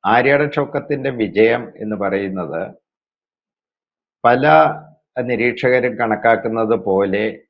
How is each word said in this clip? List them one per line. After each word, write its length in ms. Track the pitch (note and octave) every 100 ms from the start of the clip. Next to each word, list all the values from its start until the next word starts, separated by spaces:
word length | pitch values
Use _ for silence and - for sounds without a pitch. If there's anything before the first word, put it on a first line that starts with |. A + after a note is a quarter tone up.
ആര്യാടൻ 460 | G2 A#2 B2+ C#3+ D3
ഷൗക്കത്തിന്റെ 600 | D3+ C#3 C#3+ - C#3+ C3+
വിജയം 640 | B2 G#2 F#2 A2+ A#2 A#2 -
എന്ന് 200 | G#2+ G#2
പറയുന്നത് 760 | G2 G2 G2 F#2+ E2 D#2+ G2 - _ _ _ _ _ _ _ _ _ _ _ _ _ _
പല 500 | A#2 B2+ D3 D#3 D#3 - - _ _ -
നിരീക്ഷകരും 760 | A#2+ A#2 A#2+ A#2+ B2+ B2+ B2 A2
കണക്കാക്കുന്നത് 800 | A#2 G#2+ A#2 A2+ A#2 A2+ A2 A2
പോലെ 680 | G2 F#2+ G2 G2 G#2+ -